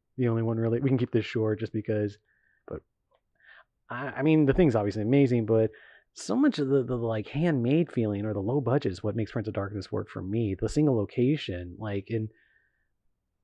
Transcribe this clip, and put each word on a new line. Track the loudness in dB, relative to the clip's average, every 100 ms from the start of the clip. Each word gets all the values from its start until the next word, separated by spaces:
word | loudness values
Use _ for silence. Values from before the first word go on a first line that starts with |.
| _ -2
the | 0
only | 2
one | 0 0
really. | 0 0
We | 2
can | 2
keep | 2
this | 0 0
short | 0 0 0
just | -4
because, | -4 -2 -2 -2 -6 _ _ _ _ -14
but | -14 -14 _ _ _ _ _ -20 -20 _ _ _
I, | -10 -8 -2
I |
mean, | 2 4 4
the |
thing's | 4 4 4
obviously | 0 -2
amazing, | 2 4 4 2 2
but | 2 2 -2 -20 -20 _
so | -14 -4 2
much | 2 2
of | 0
the, | 0
the, | 0 -2
like, | -2 -2 -4
handmade | -2 0 2 2 2 2
feeling | 0 0 0 -2
or |
the | -2
low | -2 0
budget | 2 0 0
is | -4
what | -4 -4
makes | -4
Prince | -4 -4
of |
Darkness | -4 -6 -8 -6
work | -6 -6
for | -8
me. | -4 -2 -2 -2
The | -2
single | 2 2 2
location, | 0 0 0 0 -4 -8 -10 -10
like, | -6 -6 -4
in | -6 -6 -10 _ _ _ _ _ _ _ _ _ _